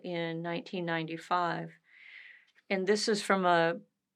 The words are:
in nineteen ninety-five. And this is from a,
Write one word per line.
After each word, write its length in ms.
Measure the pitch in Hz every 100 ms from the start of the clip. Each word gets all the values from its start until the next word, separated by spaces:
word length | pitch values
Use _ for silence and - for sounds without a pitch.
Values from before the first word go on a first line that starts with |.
in 380 | 180 170 165 165
nineteen 420 | 170 170 - 185
ninety-five. 840 | 170 165 160 165 - 180 170 165 165 - _ - - - - - _ _ -
And 180 | 196 190
this 220 | 208 220
is 140 | 208
from 240 | - 196 180
a, 300 | 170 165 180 - _ _